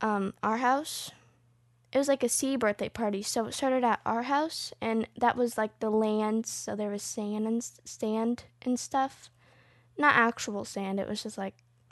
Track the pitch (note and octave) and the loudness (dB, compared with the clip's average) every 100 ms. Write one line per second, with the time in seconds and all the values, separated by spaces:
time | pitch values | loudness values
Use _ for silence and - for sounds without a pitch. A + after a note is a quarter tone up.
0 | A3 G#3 G3 - G3+ A3+ B3+ C4+ D#4 - | 0 0 -2 -2 -2 2 2 2 0 -8
1 | - - _ _ _ _ _ _ - C4 | -10 -14 _ _ _ _ _ _ -2 2
2 | C#4 C4+ A#3+ - C4+ C4+ G#3+ G#3 A3 - | 4 2 2 0 0 2 2 0 -4 -2
3 | G#3+ G3+ G#3+ A#3+ A3+ B3+ C4+ C4 A#3+ - | -2 -2 -2 -2 -2 0 0 2 2 2
4 | - A3+ B3 C#4+ D#4+ - - - A3+ A3 | 0 -2 0 0 0 -4 -10 -6 -2 0
5 | - - A#3+ B3 A#3+ A#3 A3 - A3 G#3+ | -2 0 0 2 0 0 -4 -2 0 2
6 | G#3+ G#3+ G#3+ A3 A3+ - - G#3 G#3 G3+ | 4 2 2 0 -2 -8 -6 -4 -4 -4
7 | - - G#3 G#3+ A3 A#3 - - - - | -6 -6 -4 -2 0 -2 -4 -12 -16 -6
8 | A3 A3 A3+ A#3+ - - B3 B3 - C#4 | -2 0 0 -2 -6 -8 -2 -2 0 0
9 | C4+ - - _ _ - _ _ _ - | 0 -4 -20 _ _ -20 _ _ _ 2
10 | D4 - A#3 - - G3+ - G3+ G3 G3 | 6 6 6 2 -4 -6 -6 -6 -4 -2
11 | - G#3 G#3+ G#3+ G3 - _ _ _ | -2 -4 -6 -8 -8 -10 _ _ _